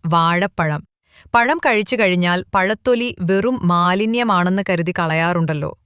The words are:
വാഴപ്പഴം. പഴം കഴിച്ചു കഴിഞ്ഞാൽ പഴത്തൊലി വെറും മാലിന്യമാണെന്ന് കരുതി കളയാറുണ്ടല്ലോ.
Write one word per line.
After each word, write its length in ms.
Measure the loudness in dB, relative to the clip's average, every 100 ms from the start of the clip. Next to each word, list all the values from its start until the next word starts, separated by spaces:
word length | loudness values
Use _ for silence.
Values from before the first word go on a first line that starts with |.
| 0
വാഴപ്പഴം. 680 | 2 2 0 -2 -4 -4 -4 -10 _ _ -20 -2
പഴം 240 | 0 2 0 0
കഴിച്ചു 320 | 0 0 0
കഴിഞ്ഞാൽ 380 | 2 2 0 0 0
പഴത്തൊലി 540 | -2 0 -2 0 0 -2 -4 0
വെറും 280 | 0 0 0 0
മാലിന്യമാണെന്ന് 920 | 2 2 2 0 0 0 0 0 -2 -2
കരുതി 260 | -2 -2 -2
കളയാറുണ്ടല്ലോ. 720 | -2 0 0 0 -2 -4 -6 -10